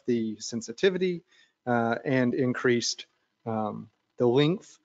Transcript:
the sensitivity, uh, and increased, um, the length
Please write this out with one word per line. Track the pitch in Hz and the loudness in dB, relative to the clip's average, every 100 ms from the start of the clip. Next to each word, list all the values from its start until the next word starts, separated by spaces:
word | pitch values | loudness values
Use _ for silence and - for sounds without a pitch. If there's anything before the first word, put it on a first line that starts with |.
| - | -2
the | 117 113 107 | -2 -2 -6
sensitivity, | - 117 113 113 196 180 185 175 - _ _ _ - | -8 -8 -8 0 0 2 0 -2 -10 _ _ _ -2
uh, | 120 117 117 | 0 2 0
and | - 131 123 | 0 2 2
increased, | 120 127 123 131 120 - - - _ _ _ | 2 -2 0 2 2 0 -6 -12 _ _ _
um, | 113 110 107 110 110 _ _ - | -6 -4 -4 -8 -14 _ _ 0
the | 123 | 2
length | 127 147 185 - - | 4 2 0 -6 -20